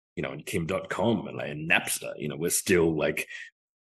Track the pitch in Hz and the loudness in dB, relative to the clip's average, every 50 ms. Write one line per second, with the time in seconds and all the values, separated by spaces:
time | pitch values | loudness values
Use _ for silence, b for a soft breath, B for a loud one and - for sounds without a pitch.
0 | _ _ _ 87 78 67 69 76 76 - - 87 82 80 95 90 - - - - | _ _ _ -6 -6 -6 -6 -8 -8 -4 -2 -2 0 0 -2 -4 -4 -4 -2 2
1 | 95 117 113 87 71 69 64 62 65 73 73 76 80 82 92 113 - - - - | 2 4 2 2 0 -4 -6 -6 -6 -6 -6 -6 0 2 2 2 2 0 -4 -4
2 | - - - - 64 76 65 71 82 85 - - - - 92 85 80 82 80 76 | -6 -8 -6 -6 -6 -6 -2 -2 0 0 0 0 2 4 6 6 6 4 4 2
3 | 73 76 76 - - B B B B B B _ _ _ _ _ _ | 2 0 0 -2 -6 B B B B B B _ _ _ _ _ _